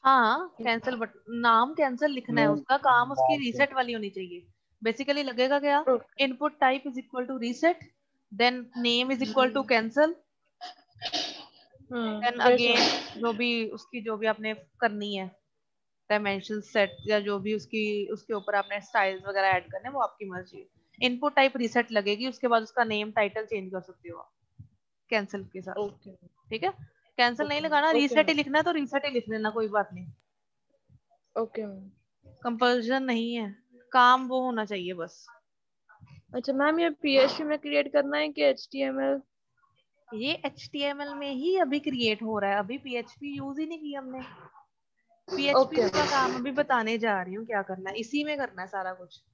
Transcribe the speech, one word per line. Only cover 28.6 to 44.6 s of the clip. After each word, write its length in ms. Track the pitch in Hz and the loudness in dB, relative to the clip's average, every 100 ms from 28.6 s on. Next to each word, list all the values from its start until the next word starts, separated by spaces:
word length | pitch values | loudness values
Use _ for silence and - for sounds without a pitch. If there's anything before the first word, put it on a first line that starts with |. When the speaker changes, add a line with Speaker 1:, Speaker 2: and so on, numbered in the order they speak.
Speaker 1:
तो 80 | 320 | 2
reset 320 | 330 269 277 | 0 -2 -2
ही 60 | 285 | -2
लिख 140 | 247 220 | -4 -4
लेना, 220 | 220 214 | -4 -4
कोई 180 | 220 220 | -2 0
बात 200 | 208 190 | 0 -2
नहीं। 140 | 180 175 - _ _ _ _ _ _ _ _ _ _ _ - | -8 -16 -18 _ _ _ _ _ _ _ _ _ _ _ -6
Speaker 3:
ओके 280 | 226 - 208 | -6 -6 -10
मैम। 240 | 196 196 _ _ _ - | -12 -18 _ _ _ -20
Speaker 1:
Compulsion 760 | - 240 226 247 247 226 269 | -8 -6 0 2 2 2 -2
नहीं 320 | 262 233 233 | 0 -2 -2
है, 220 | 233 208 202 _ - _ | -4 -6 -10 _ -20 _
काम 360 | 254 247 254 254 | 6 8 6 4
वो 120 | 262 | -2
होना 240 | 254 233 | 0 -2
चाहिए 280 | 208 202 180 | -4 -4 -6
बस। 340 | 180 160 - - - _ _ _ _ _ _ - - _ | -6 -10 -12 -20 -20 _ _ _ _ _ _ -20 -20 _
Speaker 3:
अच्छा 180 | 247 247 | -8 -2
मैम, 280 | 269 285 320 | 2 2 4
ये 100 | 339 | 2
पीएचपी 540 | 302 294 269 277 - | 0 4 6 6 2
में 140 | 302 302 | -4 -4
create 340 | 294 294 277 | 0 0 2
करना 260 | 285 277 294 | 0 0 -2
है 100 | 311 | -2
कि 140 | 285 | 2
एचटीएमएल? 800 | 285 262 - 269 269 262 269 277 - _ _ _ _ _ _ _ _ | 2 2 -6 -6 -4 -2 -2 -2 -4 _ _ _ _ _ _ _ _
Speaker 1:
ये 280 | 220 254 330 302 | -6 -4 -4 -6
एचटीएमएल 680 | - - 294 285 285 285 | -10 -12 -6 -6 -4 -8
में 160 | 285 285 | -8 -8
ही 260 | 262 311 381 | -4 -2 0
अभी 240 | 311 285 | 0 0
create 420 | 294 262 233 214 | -2 -2 0 0
हो 160 | 220 214 | -4 -2
रहा 120 | 202 | 0
है, 80 | 202 | -2
अभी 200 | 202 262 | -2 -8
पीएचपी 580 | 269 240 233 - 285 277 | -8 -10 -10 -14 -12 -8
यूज़ 240 | 269 277 | -8 -8
ही 60 | 311 | -8
नहीं 120 | 330 | -8
किया 220 | 302 277 | -10 -12
हमने। 200 | 262 262 254 - - - | -12 -14 -14 -18 -20 -20